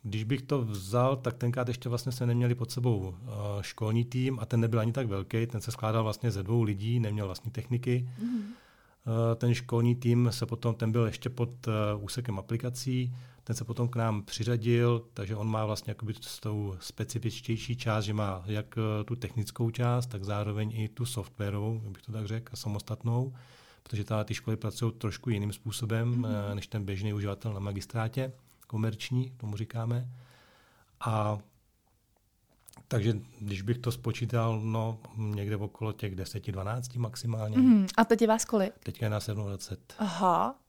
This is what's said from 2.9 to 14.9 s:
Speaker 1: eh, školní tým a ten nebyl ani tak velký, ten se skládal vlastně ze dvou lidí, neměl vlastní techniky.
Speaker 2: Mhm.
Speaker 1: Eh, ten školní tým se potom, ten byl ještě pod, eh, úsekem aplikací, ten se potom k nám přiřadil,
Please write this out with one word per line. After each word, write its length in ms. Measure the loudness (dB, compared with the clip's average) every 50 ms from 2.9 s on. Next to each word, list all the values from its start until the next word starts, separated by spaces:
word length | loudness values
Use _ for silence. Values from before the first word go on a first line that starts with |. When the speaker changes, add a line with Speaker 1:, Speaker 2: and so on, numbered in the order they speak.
| 2 2 0 -4 -8 -10 -10
Speaker 1:
eh, 60 | -8 -8 -6 -4 -4 -4 -4 -4
školní 420 | -6 -4 -2 0 2 4 4 2
tým 340 | 2 0 0 0 0 0 -2
a 60 | -4
ten 140 | 2 4 4
nebyl 200 | 4 4 4 2
ani 120 | 2 2 0
tak 140 | 0 0
velký, 400 | 0 -2 -2 -2 0 0 0 0
ten 140 | 0 -2 -4
se 100 | -4 -4 -6
skládal 300 | -2 0 2 2 4 2
vlastně 280 | 2 0 0 0 0
ze 120 | 0 0 0
dvou 200 | 2 4 4 4
lidí, 380 | 4 2 0 0 0 2 2
neměl 260 | 2 0 0 -2 -2
vlastní 240 | -2 -4 -6 -8 -8
techniky. 580 | -6 -6 -4 -2 -2 0 2 2 2 2 0 -2 -6 -4 -4
Speaker 2:
Mhm. 200 | -2 -2 -2 -2 -4 -10 -14 -18 -20 -20 _ _ _ _ _ _
Speaker 1:
Eh, 280 | -2 2 2 4 2 2
ten 180 | 2 4 2 2
školní 400 | 2 0 0 2 4 4 4 4
tým 340 | 4 4 4 6 6 6 4 2
se 140 | 0 -2
potom, 280 | -2 -4 0 0 0 0
ten 180 | 2 2 2 4
byl 140 | 4 2
ještě 240 | 2 0 -2 -6 -6
pod, 380 | -2 0 -2 -2 -2 -6 -2 0
eh, 20 | 2 2 2 2 0 -2
úsekem 380 | -4 -6 -6 -4 -4 -4 -4 -4
aplikací, 760 | -4 -2 -4 -2 -2 -4 -4 -4 -4 -2 0 0 0 -2 -4 -6 -12 -18 -20 -20 -6
ten 120 | -6 -4
se 80 | -4 -4
potom 240 | -6 -2 0 0 0
k 80 | 2
nám 260 | 2 2 2 2 0 -2
přiřadil, 840 | -6 -4 -2 0 2 2 2 4 6 6 6 6 6